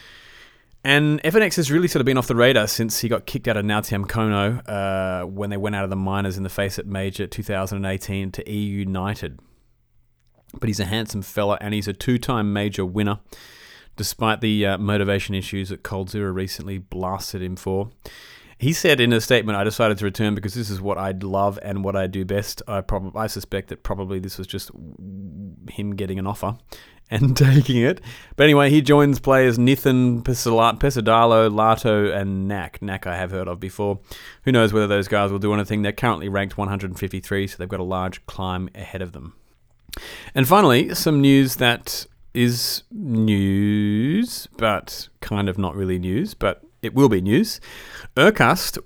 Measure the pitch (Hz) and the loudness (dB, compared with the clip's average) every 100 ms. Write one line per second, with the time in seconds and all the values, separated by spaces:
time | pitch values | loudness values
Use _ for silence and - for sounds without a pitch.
0 | - - - - - _ _ - 135 143 | -20 -20 -20 -20 -20 _ _ -6 2 4
1 | 151 151 156 214 202 175 135 156 175 151 | 4 0 2 2 2 0 0 2 2 2
2 | 127 131 123 120 123 123 107 - 113 - | 2 0 0 4 6 6 2 0 -2 -2
3 | 113 113 - 135 120 107 104 107 - 101 | -2 -2 -4 -6 -2 -2 0 0 0 -4
4 | 98 113 110 101 101 120 - 104 98 95 | -2 -2 0 2 0 -2 -4 -4 -2 -2
5 | 95 92 90 98 101 98 104 101 95 95 | -2 -4 -6 -6 -6 -4 -4 -4 -4 -2
6 | 95 98 98 92 95 - 98 - 98 98 | -2 -2 -2 -4 -6 -4 -4 -4 -8 -6
7 | 98 - 92 - 107 98 95 98 98 95 | -6 -6 -8 -8 -6 -4 -4 -4 -4 -6
8 | - 98 95 - - 104 104 98 95 95 | -6 -6 -6 -10 -8 -6 -4 -4 -4 -4
9 | 98 107 78 64 _ _ _ _ _ _ | -4 -6 -10 -14 _ _ _ _ _ _
10 | _ _ _ _ _ - 117 104 90 110 | _ _ _ _ _ -8 -6 -4 -4 -4
11 | 107 98 95 - 101 101 104 104 101 95 | -6 -8 -8 -4 -2 -2 -4 -4 -4 -6
12 | - 120 - 120 104 101 104 101 92 98 | -2 -2 0 -2 -2 -2 -2 -4 -4 -2
13 | 104 104 _ - - - - - - - | -2 -4 _ -20 -20 -20 -20 -20 -16 -10
14 | - - 110 104 110 107 101 95 104 104 | -8 -4 -2 0 0 0 0 0 0 0
15 | 98 98 101 95 90 98 95 92 - 98 | 0 -2 -2 -6 -6 -8 -8 -10 -8 -8
16 | 95 107 101 95 95 - 92 95 92 90 | -6 -6 -4 -4 -6 -8 -10 -10 -10 -8
17 | 92 95 - 95 92 92 95 95 107 - | -6 -6 -8 -8 -8 -6 -4 -4 -4 -10
18 | - - - - - - 131 165 175 139 | -20 -20 -20 -20 -20 -4 -2 0 2 4
19 | 120 113 - 123 107 101 107 - 113 101 | 4 2 4 2 2 0 0 0 0 0
20 | 101 - 107 98 98 120 101 95 101 95 | -2 -2 -2 -2 -4 -6 -8 -6 -4 -4
21 | 95 92 98 98 101 101 101 101 98 98 | -4 -6 -4 0 0 -2 -6 -6 -2 -2
22 | 95 95 92 101 101 - - 98 - 98 | -2 -4 -4 -4 -4 -8 -6 -6 -2 -4
23 | 92 - 110 101 - 98 - 95 - 98 | -4 -6 -6 -6 -8 -8 -8 -10 -8 -6
24 | 95 95 92 - 92 95 - - 80 - | -6 -6 -8 -10 -10 -10 -12 -16 -20 -18
25 | 92 95 98 76 98 - - - 101 98 | -16 -14 -14 -14 -14 -16 -16 -8 -6 -6
26 | 95 95 98 104 92 117 - - - _ | -6 -4 -6 -4 -6 -8 -12 -20 -20 _
27 | - 110 135 127 135 139 - 123 123 185 | -6 2 4 6 6 6 6 4 2 0
28 | - - - - 151 143 139 151 139 143 | -6 -18 -6 4 6 8 8 6 6 6
29 | 143 127 139 135 131 117 123 139 139 127 | 6 4 4 4 6 4 4 4 4 4
30 | 123 120 123 127 120 113 113 117 143 120 | 4 2 -2 -2 2 4 4 4 0 0
31 | 107 113 117 113 110 104 110 110 113 104 | 4 6 6 6 4 4 4 4 2 2
32 | 101 92 98 95 98 101 76 - 101 95 | 2 0 -2 -4 -4 -6 -8 -10 -8 -8
33 | 92 95 92 95 90 90 95 - 101 98 | -6 -6 -4 -6 -6 -8 -8 -4 -4 -4
34 | - - - - - 123 110 107 104 101 | -8 -20 -20 -6 2 6 6 4 2 2
35 | 95 107 101 98 104 104 95 107 104 104 | 2 2 2 0 0 0 0 -2 -2 -2
36 | 123 85 98 98 98 - 98 98 95 90 | -2 -2 -2 -4 -4 -4 -4 -4 -6 -6
37 | 95 95 - 98 98 - 92 95 92 92 | -6 -6 -4 -4 -4 -6 -8 -6 -4 -4
38 | 92 - - - 92 92 92 - - 92 | -4 -8 -14 -10 -6 -6 -8 -12 -12 -10
39 | 90 78 73 - _ _ _ _ - - | -12 -14 -18 -20 _ _ _ _ -16 -14
40 | - - - 135 127 196 175 120 - - | -14 -16 -6 0 4 6 8 6 4 0
41 | 165 147 139 139 131 - 123 117 - - | 2 4 6 6 4 2 0 0 -4 -10
42 | - _ - 123 120 120 - - - 214 | -12 _ -8 0 0 0 -4 -6 -10 -10
43 | 160 110 110 101 98 98 104 104 104 104 | -2 0 2 2 2 2 2 2 0 0
44 | 131 190 240 - - - 113 98 - - | 0 0 -2 -6 -14 -2 0 0 -4 -14
45 | - _ - 104 98 92 92 92 92 90 | -16 _ -6 -2 -2 -2 -4 -4 -4 -2
46 | 92 104 214 - 104 - - _ 113 131 | -2 -2 -4 -2 -4 -4 -10 _ -4 4
47 | 139 98 95 131 226 - - - - - | 4 4 2 2 0 -4 -14 -20 -18 -18
48 | - - 180 214 120 170 - - | -4 4 4 6 4 2 -2 -8